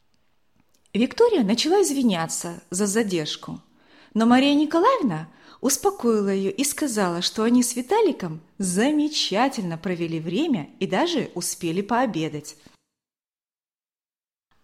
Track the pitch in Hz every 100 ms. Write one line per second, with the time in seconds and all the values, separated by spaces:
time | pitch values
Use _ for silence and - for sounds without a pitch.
0 | _ _ _ _ _ _ _ _ _ 202
1 | 254 - 480 392 196 233 302 392 330 277
2 | 240 175 160 - 175 175 - 180 208 202
3 | 220 175 151 - - - _ _ _ -
4 | - 214 226 247 277 285 302 330 415 523
5 | 277 156 160 - - - 254 - 403 392
6 | 240 214 196 196 190 - 277 - 294 214
7 | 185 170 180 - 220 247 247 - 247 427
8 | 415 - 180 160 - - 190 180 254 302
9 | 294 302 - 190 269 269 180 165 190 175
10 | 165 165 160 185 330 220 143 - 185 185
11 | 339 330 175 - 175 - 170 170 202 240
12 | 262 160 156 147 - - - _ _ _
13 | _ _ _ _ _ _ _ _ _ _
14 | _ _ _ _ _ _